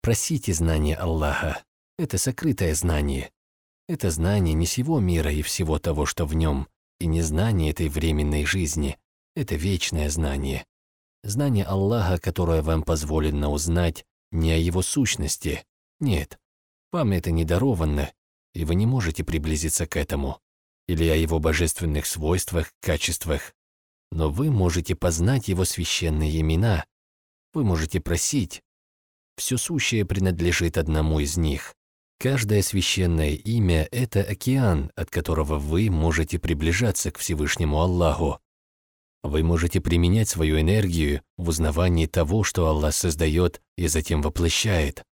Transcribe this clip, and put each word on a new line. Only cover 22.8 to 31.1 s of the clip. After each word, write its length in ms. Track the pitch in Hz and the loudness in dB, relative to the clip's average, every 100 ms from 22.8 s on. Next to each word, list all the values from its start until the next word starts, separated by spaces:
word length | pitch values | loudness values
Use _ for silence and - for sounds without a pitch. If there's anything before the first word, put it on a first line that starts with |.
качествах. 720 | - 76 - 85 85 71 - _ _ _ _ _ _ 82 | -4 -2 -2 -4 -4 -4 -6 _ _ _ _ _ _ -2
Но 140 | 78 | 0
вы 220 | 78 151 | 0 0
можете 420 | 123 90 85 82 85 | 2 2 0 -2 -2
познать 520 | 90 82 90 147 110 | -2 2 2 2 0
его 180 | 92 92 | 0 0
священные 720 | - 82 - 85 76 78 80 | -2 -4 -2 0 0 0 0
имена. 460 | 78 80 113 90 - _ _ _ _ _ _ | 2 2 2 0 -2 _ _ _ _ _ _
Вы 120 | 160 | -2
можете 360 | 117 82 78 90 | 0 2 0 -2
просить. 640 | 78 85 - 143 90 - _ _ _ _ _ _ _ - | -2 -2 0 -2 -2 -8 _ _ _ _ _ _ _ -10
Всё 200 | - 127 | -4 -4
сущее 480 | - 165 - 113 95 | -2 -2 0 0 0
принадлежит 720 | 98 95 82 85 82 85 85 | 0 0 2 2 2 0 0
одному 420 | 78 78 78 | 0 2 2